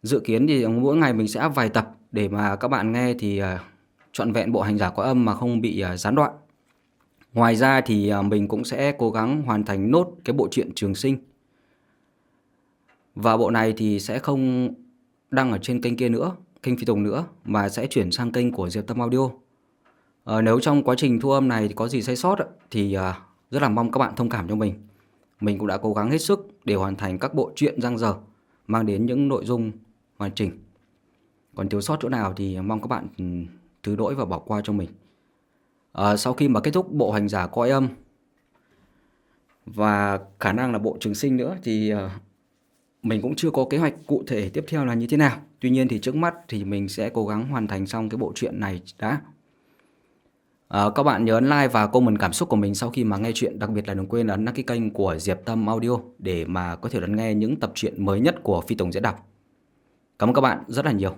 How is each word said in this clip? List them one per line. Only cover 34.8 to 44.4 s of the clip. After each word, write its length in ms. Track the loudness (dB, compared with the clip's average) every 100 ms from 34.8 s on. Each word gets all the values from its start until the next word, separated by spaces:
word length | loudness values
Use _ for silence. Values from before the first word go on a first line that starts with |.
| -4 -12 _ _ _ _ _ _ _ _ _
Ờ, 260 | 0 2 2
sau 160 | 0
khi 140 | 2 4
mà 120 | 4
kết 120 | 2
thúc 220 | 0 0
bộ 180 | 0 2
Hành 180 | 2 0
Giả 180 | -2 -2
Coi 220 | 0 2
Âm 180 | 4 2 -4 -20 _ _ _ _ _ _ _ _ _ _ _ _ _ _ _ -12
và 540 | 0 2 2 0 -2 -6 _
khả 140 | 0
năng 180 | 0 0
là 80 | 0
bộ 180 | -2 -2
Trường 160 | -4 -2
Sinh 220 | 0 0
nữa 200 | -2 -4
thì, 260 | -2 0 0
ờ, 200 | 0 -4 -8 -16 _ _ _ _ _ _ _
mình 200 | -2 -2
cũng 140 | -2 -2
chưa 160 | 0
có 140 | 0 0
kế 80 | 2
hoạch 160 | 0 -2 -2
cụ 160 | -2 0
thể 220 | -4